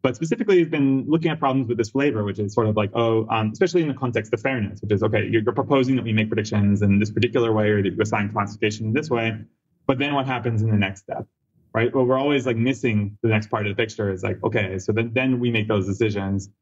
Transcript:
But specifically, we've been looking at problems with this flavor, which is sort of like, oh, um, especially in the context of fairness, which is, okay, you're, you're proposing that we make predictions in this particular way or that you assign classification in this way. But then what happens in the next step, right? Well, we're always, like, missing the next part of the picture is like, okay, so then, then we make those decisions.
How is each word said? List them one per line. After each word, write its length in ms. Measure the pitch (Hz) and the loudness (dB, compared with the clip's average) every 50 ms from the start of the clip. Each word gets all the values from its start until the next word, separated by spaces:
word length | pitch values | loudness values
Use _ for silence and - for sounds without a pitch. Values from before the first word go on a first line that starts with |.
But 140 | - - 127 | 0 -2 -2
specifically, 400 | - 165 160 233 226 247 214 190 | -2 -2 -4 -2 -2 2 2 4
we've 140 | 180 165 156 | 4 4 2
been 320 | 156 151 139 135 135 135 120 | 0 2 2 2 2 0 0
looking 220 | 139 156 165 160 165 | 0 0 2 2 0
at 100 | 151 156 | -2 0
problems 280 | 147 139 131 135 131 | 0 0 0 0 0
with 100 | 110 120 | -2 -2
this 120 | 110 113 - | -2 -2 -2
flavor, 340 | - 135 139 147 117 110 104 | 0 2 2 2 2 0 -2
which 160 | 101 98 - | -2 -2 -4
is 140 | 107 98 101 | -4 -2 0
sort 140 | 123 110 | 0 2
of 100 | 107 107 | 2 2
like, 140 | 107 104 101 - | 2 0 0 0
oh, 340 | 117 117 113 113 110 110 110 | 0 2 2 2 2 0 0
um, 220 | 113 113 110 107 | 0 0 0 -2
especially 300 | 107 - 190 175 180 175 | 0 0 0 2 2 0
in 80 | 160 147 | 0 0
the 40 | 131 | -2
context 400 | - 131 127 110 117 107 - - | -4 -4 -2 -2 -4 -2 -2 -4
of 60 | 104 | -2
fairness, 420 | - 135 135 123 104 95 - - | -2 -2 -2 -2 -4 -4 -6 -10
which 120 | 110 104 104 | -2 -2 0
is, 100 | 95 104 | 0 2
okay, 240 | 104 107 104 101 - | 0 0 0 0 2
you're, 120 | 113 113 | 0 0
you're 120 | 107 120 - | 0 0 -2
proposing 440 | - 127 107 143 135 127 127 135 | -2 0 2 2 2 4 2 0
that 80 | 123 113 | 0 0
we 80 | 117 107 | 0 0
make 160 | 110 107 110 | 0 0 0
predictions 520 | 117 107 104 - 110 104 101 101 101 92 | 0 -2 -2 0 0 2 4 4 4 4
in 180 | 104 98 98 101 | 4 4 4 4
this 120 | 107 104 | 2 2
particular 400 | 107 110 117 120 - 135 117 113 | 0 0 0 2 2 2 2 2
way 180 | 110 107 107 104 | 2 2 2 2
or 140 | 107 104 98 | 2 2 0
that 100 | 95 82 | 0 0
you 80 | 113 | -2
assign 300 | 104 110 113 107 101 101 | -2 0 0 -2 -2 -2
classification 540 | 107 110 101 101 107 - - 107 107 - 113 | -2 -4 -4 -4 -4 -2 -2 -2 -2 -2 -4
in 80 | 110 107 | -2 -2
this 160 | 147 160 156 | -2 -2 0
way. 280 | 123 117 113 113 107 110 107 _ _ _ _ _ _ _ _ | -2 0 0 -2 -4 -6 -12 _ _ _ _ _ _ _ _
But 120 | - 135 123 | -2 0 0
then 140 | 139 147 147 | 0 0 0
what 120 | 139 131 | -2 -2
happens 360 | 135 127 123 113 123 113 107 | -2 -4 -2 -2 -2 0 0
in 100 | 107 110 | 0 2
the 60 | 110 | 2
next 240 | 101 98 95 98 - | 2 0 0 -4 -10
step, 260 | _ - - - - _ _ _ _ _ _ _ _ _ - | _ -10 -10 -10 -10 _ _ _ _ _ _ _ _ _ -2
right? 200 | 113 113 120 - | 0 0 2 2
Well, 120 | 135 127 | 2 2
we're 120 | 123 131 | 2 2
always, 280 | 131 139 143 147 139 117 | 2 2 2 2 2 0
like, 100 | 127 117 | 0 0
missing 640 | 110 113 131 135 - - 123 110 104 101 101 104 - - | 0 0 0 0 0 0 0 2 0 0 -2 -6 -2 0
the 40 | |
next 200 | 113 110 107 107 | 2 2 2 0
part 200 | - - 110 104 | -2 -4 -4 -2
of 80 | 104 98 | -4 -2
the 80 | - 117 | -2 -2
picture 260 | 110 - - 110 98 | -4 -2 -4 -2 -2
is 140 | 95 90 95 | -2 -2 -4
like, 180 | 104 98 - | -4 -4 -2
okay, 380 | - 120 107 117 101 92 95 95 | -2 -2 0 0 -2 -2 -4 -6
so 140 | - - 101 | -6 -4 -2
then, 180 | 113 117 117 110 | -2 -2 -2 -2
then 260 | 127 131 131 127 120 | -2 0 0 0 0
we 100 | 123 120 | 0 0
make 160 | 117 110 104 | 0 0 0
those 180 | 107 107 101 92 | 0 0 0 0
decisions. 640 | 98 95 98 117 107 104 101 98 98 98 95 95 - _ _ | -2 0 0 0 0 0 -2 -4 -2 -4 -4 -6 -8 _ _